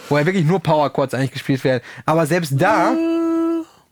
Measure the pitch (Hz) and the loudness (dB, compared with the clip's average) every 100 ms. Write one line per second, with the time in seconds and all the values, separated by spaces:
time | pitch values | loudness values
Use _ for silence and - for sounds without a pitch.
0 | - 147 151 190 151 190 156 151 139 - | -2 0 2 2 2 2 2 2 2 0
1 | 135 120 135 - - 135 135 127 - - | -2 -2 -4 -4 -4 -2 0 -2 -4 -10
2 | - 165 147 180 156 135 185 330 349 330 | -2 0 2 0 0 0 2 4 2 0
3 | 330 330 330 330 330 330 320 _ _ | 0 0 0 0 0 -2 -6 _ _